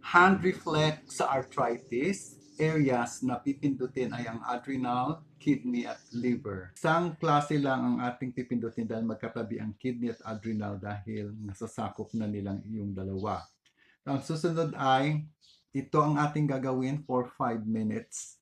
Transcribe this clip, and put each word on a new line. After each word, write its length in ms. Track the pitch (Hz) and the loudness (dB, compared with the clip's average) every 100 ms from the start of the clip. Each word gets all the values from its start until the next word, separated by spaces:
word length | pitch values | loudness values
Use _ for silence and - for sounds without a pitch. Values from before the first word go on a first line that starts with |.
| - | 6
Hand 320 | 175 185 185 | 8 8 8
reflex 800 | 180 - 170 156 156 151 - - | 4 0 0 2 2 0 -10 -2
sa 80 | 127 | 0
arthritis, 1040 | 135 - - 120 120 - 120 165 196 - - - - | 0 -2 -2 0 -2 -2 -2 0 -2 -8 -20 -18 0
areas 640 | 156 156 135 123 120 - | 2 4 4 4 0 -2
na 160 | 127 123 | -2 0
pipindutin 720 | 143 139 143 123 127 135 117 | -2 0 0 0 -2 -2 -2
ay 160 | 117 117 | -2 -6
ang 160 | 113 | -6
adrenal, 800 | 113 120 139 131 127 123 127 156 - - | -4 -4 -4 -2 0 0 0 -4 -10 -4
kidney, 480 | 151 135 123 120 113 | 0 2 2 -2 -2
at 160 | 113 - | -8 -8
liver. 640 | 120 123 113 107 95 92 | -4 -2 -2 -4 -8 -10
Isang 400 | - 165 160 175 | -4 2 2 0
klase 400 | 160 165 147 147 | 0 2 2 4
lang 240 | 151 139 127 | 2 2 2
ang 180 | 123 120 | 2 0
ating 320 | 123 123 127 | -2 -4 -6
pipindutin 480 | 123 120 120 113 - | -6 -4 -2 -2 -4
dahil 240 | 110 113 113 | -4 -2 -2
magkatabi 560 | 107 113 120 107 113 | -4 -6 -6 -6 -6
ang 80 | 107 104 | -6 -4
kidney 320 | 131 120 120 | -6 -2 -4
at 80 | 110 113 | -6 -8
adrenal 480 | 107 113 107 104 | -6 -4 -4 -4
dahil 560 | 101 104 104 110 107 104 110 104 | -6 -6 -8 -6 -6 -6 -8 -10
nasasakop 640 | 98 110 - 104 - 107 | -8 -10 -6 -6 -6 -6
na 160 | 113 107 | -4 -2
nilang 320 | 104 98 101 101 | -2 -4 -6 -6
yung 240 | 110 101 | -6 -6
dalawa. 480 | 95 95 95 104 87 - _ _ _ _ _ | -4 -4 -4 -2 -4 -8 _ _ _ _ _
Ang 160 | - 139 | -4 -4
susunod 560 | - 156 170 160 156 | -2 0 0 2 0
ay, 480 | 131 135 135 147 151 151 _ _ _ _ | 0 4 4 4 0 -2 _ _ _ _
ito 320 | 139 139 156 | -6 2 4
ang 160 | 151 147 | 4 4
ating 240 | 147 151 | 2 2
gagawin 640 | 143 135 131 127 127 147 - | 2 2 0 0 0 -2 0
for 240 | 127 123 - | 0 0 -2
five 240 | 123 113 | -2 0
minutes. 720 | 110 110 110 110 - - - - | -2 0 0 -2 -6 -12 -14 -18